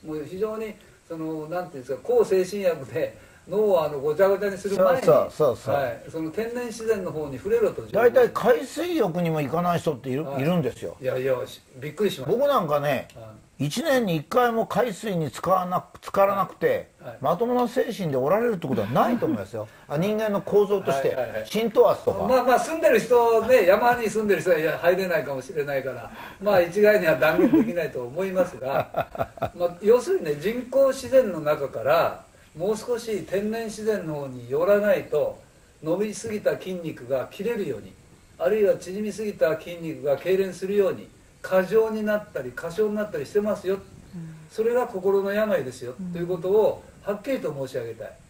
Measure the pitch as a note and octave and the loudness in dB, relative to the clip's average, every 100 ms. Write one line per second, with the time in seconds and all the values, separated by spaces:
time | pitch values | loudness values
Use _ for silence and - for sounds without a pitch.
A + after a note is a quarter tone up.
0 | D#3 D3+ C#3 F#3 G#3+ A3 A3 - - _ | -8 -10 -8 -6 -6 -6 -10 -12 -20 _
1 | _ E3 D#3+ D#3 D3+ F3 E3 C#3 B2 B2+ | _ -8 -6 -8 -6 -8 -8 -12 -8 -8
2 | - A#3+ G#3 F#3+ F3+ G3+ F#3+ D#3 A#2+ C#3 | 2 2 4 2 0 -2 -2 -2 -6 -6
3 | C3 - - - - F#3+ G#3+ F3+ D3+ D3 | -6 -8 -20 -20 -6 0 4 4 2 -2
4 | D3 D3+ G3 G3 G3+ F#3+ G3+ F#3 F#3 F3 | -2 4 4 4 0 -4 -4 2 4 4
5 | E3+ C3+ G2 - D3 G#2+ - B2 C3 - | 6 6 4 2 0 0 -2 -2 -2 -6
6 | C3 D#3+ D#3+ G3+ A3+ A#3+ A#3+ A3+ A3+ G#3 | -10 -8 -6 -4 -6 -6 -8 -6 -2 -2
7 | F3+ D3 D3 B2+ G3 A#3 G3 - - G3+ | -2 -6 -8 -8 0 4 4 0 -2 4
8 | A#3+ B3 A#3 - G#3 B3+ C#4 - F4 E4 | 6 6 4 4 4 2 0 -6 -2 0
9 | G3+ E3 E3+ D#3 C#3 D#3+ F3 E3+ E3 C3+ | 0 0 0 0 -2 0 0 0 -2 -4
10 | C3+ C3 D#3 C3+ C#3+ F3+ B2+ - F2+ - | -4 -4 -4 -2 0 0 -2 -4 -12 -6
11 | B2+ B2+ C3 B2 A2+ - _ B2+ D3 D3+ | -4 -2 0 -2 -4 -12 _ -14 -12 -2
12 | G3+ - D3 A#3 C#4+ C4 E3 D3 D3 B2+ | -4 -2 -2 2 4 2 2 0 0 -2
13 | - B2 A2 G#2 _ _ C#3+ A3+ D#4+ C4 | -4 -18 -20 -20 _ _ -4 -2 0 2
14 | G#3+ E3 C#3+ B3 A#3+ A3+ A3 G3+ B3 F3+ | 2 -2 0 2 2 0 -2 0 -2 -2
15 | A3 F3+ D3 - E3 F#3 F3+ F3+ - - | -4 -4 -4 -4 0 0 0 -4 -6 -18
16 | - G3+ G3 G3 F#3 - D#3 G#2 - _ | -4 2 2 2 -4 0 0 0 -4 _
17 | C#3+ A2+ C3+ E3+ A#3 B3 A#3+ - B3+ F3+ | -18 -6 -2 0 0 0 0 -2 -4 -4
18 | F3 C3 C3+ G3+ A#3+ F#3+ D#3 A#2 G#2 D3 | -2 0 2 2 0 -2 -2 -2 0 2
19 | A3 A#3+ - A#3+ F#2+ A2+ G#2+ - - D3 | 2 2 -2 -2 -6 -10 -12 -16 -8 -4
20 | G3 G#3+ A3 G3+ - G3+ G3 G3+ F#3+ C3+ | -2 -2 -2 -2 2 2 4 0 0 0
21 | C3+ A#2+ A#2 A2 A2 G#3 A#3 B3 G#3 D3 | 0 -2 -4 -6 -4 -2 0 6 6 4
22 | - F#3+ F3 B3+ B3 A#3 - D#4+ D#4+ A#3 | 0 -2 2 2 4 2 2 2 4 4
23 | D#3+ A#3+ A#3 A#3 G#3+ B3+ F3+ G#3 A#3+ A#3+ | 4 4 6 4 6 6 6 6 4 2
24 | A3 G#3+ G#3 F3 F3 D#3+ D#3+ - E3+ F#3 | 0 -2 0 0 2 2 2 2 2 2
25 | F#3 D#3+ C3+ C3+ B2+ E3 C#3+ C3+ C3 A#2+ | 0 -2 -2 -8 -8 -6 -4 -4 -4 -8
26 | A2 - - - G3 G3 E3+ G3 G#3 G3+ | -12 -16 -18 -6 2 4 4 4 6 6
27 | E3+ C3+ D#3 - B3+ D#4+ A#3 F3 D3+ C3 | 4 4 4 4 6 6 4 -2 -4 -6
28 | B2 D3+ F#3+ F#3 F3+ A#2+ B2+ C#3 - - | -8 -4 -2 0 -2 -2 -4 -2 -2 -6
29 | - - F#3+ - - E3+ F3 E3+ G#3 A#3+ | -6 -6 -8 -6 -8 -2 -4 0 4 4
30 | E4+ F#4+ E3 D3 F3+ B3 B3 C4 C4+ - | 4 -2 -2 -4 -4 -4 -2 2 2 2
31 | A#3+ C4 A3 D#3+ D3 D3 C3+ B2 A#2 E3 | 4 4 4 -2 -2 -2 -2 -4 2 2
32 | B2 - - _ - D3+ F#3 G#3+ - A#3 | 2 -2 -16 _ -20 -6 -4 -4 -4 -6
33 | A3+ G3+ - F#3+ G#3+ A3+ A3+ G#3 G#3+ G#3 | -4 -6 -4 -4 -2 -4 -8 -4 -2 -2
34 | E3 D3 C#3 B2+ A#2+ C#3 F3+ G3+ G#3 E3+ | -4 -8 -8 -12 -4 0 4 4 4 0
35 | C3+ D3+ B2 - - _ _ _ D#3 F3+ | 0 0 -2 -4 -20 _ _ _ -4 -2
36 | G#3+ - A3+ G#3 F#3 D3 F#3 F3+ D#3+ - | -2 -6 -8 -2 -2 -2 -6 -8 -8 -10
37 | B2 C3 B2 - A3+ G3+ E3+ G#2+ - - | -4 -4 -4 -6 -4 -4 -4 -6 -12 -20
38 | - - - - E3+ A3 G3+ E3+ F3 F#3+ | -20 -20 -20 -2 0 4 2 2 -4 -8
39 | G#3+ F#3+ G#3+ - E3 D3+ F3 E3+ E3 C3 | -6 -6 -8 0 0 0 -6 -10 -10 -6
40 | C#3 C3+ F3 F#3+ F#3+ F3 F#3+ G3+ F#3 A2+ | -2 -2 2 0 0 -4 -2 2 2 -2
41 | G2 - - _ - F#3 F3+ A3 A3 G#3+ | -12 -20 -20 _ 0 0 4 2 2 -2
42 | G#3+ G#3 - D3+ B2+ - E3 E3+ G#3+ G#3+ | -2 -2 -4 -10 -8 -8 -8 -2 -2 -2
43 | G3+ D#3 C3 G#3 G#3+ F#3 F3 G3 - - | -6 -6 -2 -2 0 -4 -4 -4 -6 -20
44 | - F3+ D#3+ D#3 - - A3+ A#3+ A#3+ F#3+ | -18 -14 -14 -16 -14 -2 0 0 -2 -2
45 | F#3+ G3 G3 G3+ G#3+ F3+ B2+ B2 B2 C3 | 2 2 2 0 0 0 -2 -10 -12 -10
46 | F3+ F3 F3 F3+ F3+ G#3 G3 - - - | -10 -6 -4 -4 2 4 4 0 -12 -12
47 | - G3+ C#4 B3+ E3 C#3 C3 C3 A#2 A2 | -8 -6 -4 -4 -4 -6 -6 -6 -8 -12
48 | - - | -14 -16